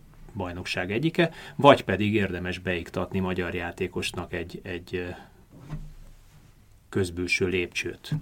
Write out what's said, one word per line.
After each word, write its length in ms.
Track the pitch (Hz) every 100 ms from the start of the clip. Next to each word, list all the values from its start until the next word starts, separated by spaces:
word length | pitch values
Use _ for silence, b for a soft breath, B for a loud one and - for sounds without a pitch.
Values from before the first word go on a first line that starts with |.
| - - -
bajnokság 580 | 98 90 87 90 - 92
egyike, 400 | 107 160 175 165 B B -
vagy 280 | 139 -
pedig 300 | - 95 104
érdemes 460 | 107 95 87 90 90
beiktatni 600 | 92 87 85 - 90 95
magyar 340 | 92 92 87
játékosnak 800 | 87 87 - 90 90 90 90 85
egy, 260 | 87 85 87
egy, 320 | 98 87 87 92
ö, 120 | 90 90 B B - - 135 156 - - - - - - - - - - -
közbülső 580 | 104 87 85 90 - 92
lépcsőt, 640 | 92 87 - 87 - - 151